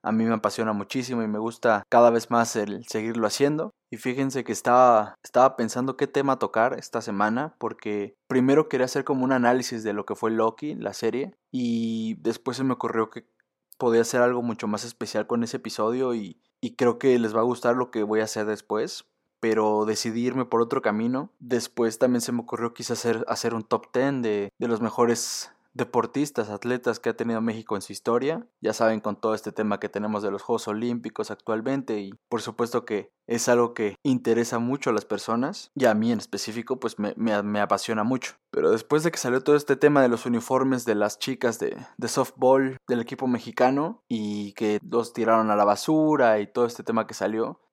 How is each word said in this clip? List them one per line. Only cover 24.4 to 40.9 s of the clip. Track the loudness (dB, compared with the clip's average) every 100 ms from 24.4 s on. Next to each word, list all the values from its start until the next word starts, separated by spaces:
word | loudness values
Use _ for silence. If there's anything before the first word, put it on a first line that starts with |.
| -4 _
de | -2
los | 0
mejores | -2 2 2 2 -4 -10 -12 _ _ -8
deportistas, | -2 0 0 -2 -2 -2 -4
atletas | -6 -4 -2 -2 -2
que | -4
ha | -2
tenido | -2 -2
México | -2 -4 -6 -6
en |
su | -6
historia. | -8 0 0 0 -4 -10 _
Ya | -4
saben, | 2 2 2
con | -4 -2
todo | -2
este | -2 -4
tema | -4 -2 -2
que | -4
tenemos | -4 -4 -2
de | -4
los | -6
Juegos | -4 -4 -2
Olímpicos | -4 -4 -4 -6 -8 -8
actualmente, | -8 -4 -4 -2 -4 -4 -6
y | -6 -14 _
por | -6
supuesto | -6 -4 -2 -2 -2
que | -4 -6 _ -6
es | -2 4
algo | 4 4
que | 0 -4 -2
interesa | 0 0 2 2 2 -2
mucho | -2 -2 0
a |
las | -2 -2
personas, | -6 -2 -2 -2 -6 -12
y | 2 2
a | 4
mí | 2
en | 0
específico, | -4 -8 -6 -8 -6 -4
pues, | -4 -4
me, | -6 -2
me, | 0 0
me | 0 0
apasiona | 2 0 0 -2
mucho. | 0 -2 -4 -14 _
Pero | 0 2
después | 2 2 0
de | 0
que | -2
salió | -2 0
todo | 4 2
este | 4 4
tema | 6 6
de | 4
los | 2 -2
uniformes | -4 0 0 2 0
de | 0